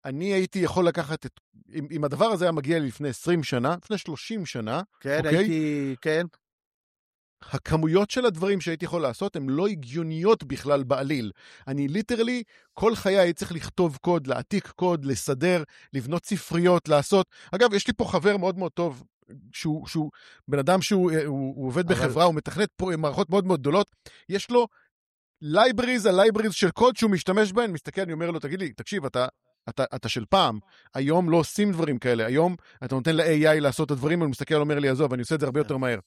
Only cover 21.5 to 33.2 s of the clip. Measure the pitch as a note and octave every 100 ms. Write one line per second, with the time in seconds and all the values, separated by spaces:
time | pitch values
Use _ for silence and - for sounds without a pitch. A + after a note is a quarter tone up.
21.5 | C#3 C3 C3+ F3 C#3+ C3 C3 F3 D3+ -
22.5 | C#3+ G#3 - F#3 E3 D3+ D#3+ D#3+ G3+ F#3
23.5 | E3 C3+ F3+ G#3 _ - - - G3 -
24.5 | A#3+ A#3 _ _ _ _ _ _ _ D3
25.5 | F3 B3+ G#3+ A#3+ B3+ G3+ F#3 A3 G#3 A3
26.5 | - F#3 - A#3+ A3 A3 F#3 - F#3+ G#3
27.5 | G3 A#3 E3 - F#3+ F3+ D#3 E3+ E3 C#3+
28.5 | F#3 F3 G#2+ G#2 G3+ C#3 B2 B2+ _ _
29.5 | _ - B2+ B2+ B2+ A2+ B2+ G#2+ F#3+ D3+
30.5 | G#2+ _ _ _ C3+ C#3 E3 F3 E3 C#3+
31.5 | - G#3 E3 D#3 B2 B2+ A#2 A2+ C3+ F3
32.5 | F3 _ _ B2+ C3+ D#3 D#3+